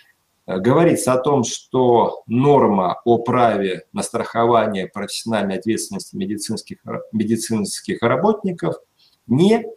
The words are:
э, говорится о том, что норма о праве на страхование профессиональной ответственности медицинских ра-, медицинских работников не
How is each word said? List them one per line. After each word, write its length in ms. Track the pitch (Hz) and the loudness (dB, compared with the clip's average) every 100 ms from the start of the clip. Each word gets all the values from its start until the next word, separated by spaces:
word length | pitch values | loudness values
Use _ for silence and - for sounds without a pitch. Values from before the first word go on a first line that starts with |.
| _ _ _ _ - | _ _ _ _ -8
э, 140 | 95 | -2
говорится 540 | 104 143 165 - - | 2 4 4 2 0
о 40 | 127 | 0
том, 260 | 147 139 | 2 0
что 800 | 113 - _ 131 123 120 104 - - | 0 -6 _ 0 4 4 2 -2 -4
норма 720 | 117 143 143 113 98 92 85 | 0 4 4 4 2 0 -2
о 140 | - 117 | 0 0
праве 680 | 120 123 117 101 98 87 - | 2 2 2 2 -2 -6 -10
на 120 | 101 | -10
страхование 840 | 98 113 107 113 117 117 107 98 90 | -8 -6 -6 -2 2 2 2 -2 -8
профессиональной 720 | - 101 - 113 113 101 95 | -8 -10 -8 -4 -2 -2 -4
ответственности 580 | 110 107 - 98 - 101 | -4 -4 -4 -10 -12 -8
медицинских 640 | 98 104 - 104 - - - | -6 -6 -6 -10 -10 -16 -12
ра-, 160 | 110 - | -12 -8
медицинских 920 | 110 107 113 - 113 98 - - - | -4 -2 -2 -2 -4 -4 -8 -8 -2
работников 720 | - 135 202 220 196 175 165 - _ _ _ _ - | 0 0 0 0 -2 -4 -6 -6 _ _ _ _ -2
не 400 | 123 190 233 226 | 2 4 4 0